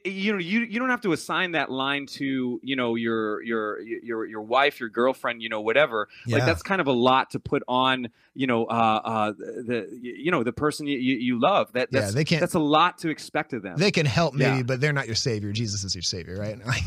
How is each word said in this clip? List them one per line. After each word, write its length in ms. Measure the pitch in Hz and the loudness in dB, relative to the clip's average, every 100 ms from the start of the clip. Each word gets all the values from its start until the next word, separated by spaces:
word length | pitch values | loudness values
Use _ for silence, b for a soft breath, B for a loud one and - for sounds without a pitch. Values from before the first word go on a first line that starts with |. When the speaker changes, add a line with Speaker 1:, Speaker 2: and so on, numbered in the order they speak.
| 190 | -6
Speaker 1:
you 260 | 196 202 | -2 0
know, 60 | 202 | 0
you, 220 | 170 220 | 0 0
you 160 | 233 214 | 0 -2
don't 100 | 254 | -2
have 120 | 247 | 0
to 100 | 196 | 0
assign 420 | 156 - 165 180 | 0 0 -2 0
that 180 | 160 139 | 0 -2
line 340 | 131 135 139 139 | -2 -2 -2 -6
to, 540 | - 139 131 127 120 | -6 -2 -2 -2 -4
you 140 | 123 135 | -4 0
know, 200 | 120 117 | 0 0
your, 460 | 117 113 107 107 | 0 0 -2 -4
your, 400 | 117 113 107 101 | -4 -2 -2 -6
your, 440 | 107 110 117 113 107 | -8 -8 -6 -6 -6
your 160 | 110 | -8
wife, 380 | 110 123 143 - | 0 4 4 0
your 100 | 117 | -4
girlfriend, 520 | 104 123 127 131 117 | 2 2 2 -4 -6
you 80 | 113 | -4
know, 100 | 110 | -4
whatever. 480 | 107 120 147 113 104 B 120 | 2 4 4 2 -4 B 0
Like, 120 | 117 | 2
Speaker 2:
Yeah. 40 | 123 | 2
Speaker 1:
that's 160 | - | 0
kind 180 | - 190 | 0 0
of 80 | 143 | 2
a 40 | |
lot 380 | 123 127 120 - | 4 6 6 2
to 80 | 135 | -4
put 240 | - 143 - | -4 -4 0
on, 420 | 127 131 131 120 b b - | 2 2 0 -4 b b -4
you 120 | 131 | 0
know, 180 | 117 113 | 2 2
uh, 360 | 113 113 107 | 2 4 2
uh, 280 | - 110 107 | 0 0 -2
the, 320 | 104 - 113 117 120 95 | -4 -10 -8 -4 -4 -6
the, 80 | 117 | -10
you 280 | 123 107 147 | -12 -6 -2
know, 140 | 175 | 0
the 100 | 117 | 0
person 340 | - 147 143 147 | 0 -2 -2 -4
you, 100 | 139 | -2
you, 160 | 127 131 | 0 0
you 240 | 123 120 | 0 2
love. 320 | 143 196 110 | 4 4 2
That, 160 | 123 127 | -2 0
Speaker 2:
Yeah, 100 | 131 | 0
Speaker 1:
that's, 120 | 123 | 0
Speaker 2:
they 100 | 113 | 0
can't 180 | 156 160 | 0 2
Speaker 1:
that's 120 | 170 | 2
a 60 | 180 | 2
lot 400 | 147 151 175 - | 4 4 4 0
to 100 | 165 | -6
expect 440 | 147 - 151 156 | -6 -6 -4 -4
of 100 | 123 | -6
them. 120 | 95 90 | -6 0
Speaker 2:
they 140 | 202 | 2
can 140 | - 147 | 4 2
help 280 | 165 165 131 | 4 2 4
maybe, 220 | 135 135 | 2 2
Speaker 1:
Yeah. 60 | |
Speaker 2:
but 160 | 123 127 | 0 0
they're 120 | 147 | 0
not 140 | 143 127 | 0 -2
your 80 | - | -2
savior. 360 | 135 107 101 | 0 -2 -2
Jesus 320 | 104 113 101 | -2 -2 -4
is 120 | 98 92 | -4 -4
your 80 | |
savior, 340 | 85 95 82 92 | -4 -6 -8 -8
right? 200 | 104 110 110 - | -6 -6 -4 -2